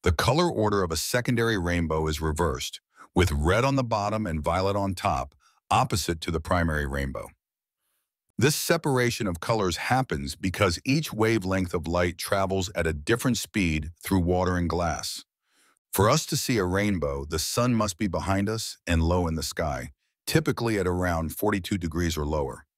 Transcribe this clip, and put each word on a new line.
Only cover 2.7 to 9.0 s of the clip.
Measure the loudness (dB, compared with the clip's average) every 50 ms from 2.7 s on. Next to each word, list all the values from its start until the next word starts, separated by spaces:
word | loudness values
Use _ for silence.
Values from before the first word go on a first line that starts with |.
| -10 -14 _ _ _ _ -20 -2 _
with | 2 2 4
red | 2 2 2 4 4 4 4
on | 2 2
the | 0 0
bottom | 0 0 0 0 0 -2 -2 -2
and | -2 -4 -2
violet | -2 0 0 2 2 2 0
on | 0 0 -2 -4
top, | 0 0 0 0 0 -2 -6 _ _ _ _ _ _ _ _
opposite | 2 2 4 2 0 -2 0 -2 -4 -2
to | -2 -4
the | -4 -2
primary | 0 2 2 2 2 2 0 0 -2
rainbow. | -2 -2 -4 -4 -4 -6 -8 -12 -12 -16 _ _ _ _ _ _ _ _ _ _ _ _ _ _ _ _ _ _ _ _
This | 2 2 2 2
separation | 0 0 0 0 2 2 0 2 2